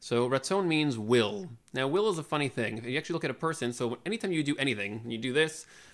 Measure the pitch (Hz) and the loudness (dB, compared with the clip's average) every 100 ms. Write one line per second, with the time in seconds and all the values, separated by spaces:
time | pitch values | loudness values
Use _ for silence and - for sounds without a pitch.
0 | - 120 123 131 - 196 175 156 147 113 | 0 2 2 0 0 0 2 2 2 0
1 | 107 123 104 104 95 117 _ 131 135 180 | 4 4 4 0 -8 -14 _ -2 2 2
2 | 214 165 143 151 139 127 110 110 120 143 | 2 0 -2 -2 0 -2 -2 -4 -4 -4
3 | 151 165 143 127 165 156 123 120 120 117 | -2 -2 -4 -2 -4 -2 -4 -2 -4 -4
4 | 175 226 196 160 143 135 139 104 101 110 | -4 -4 0 0 0 0 0 0 -4 -6
5 | 117 113 123 139 156 - - - - | -6 -4 0 2 0 -2 -14 -20 -20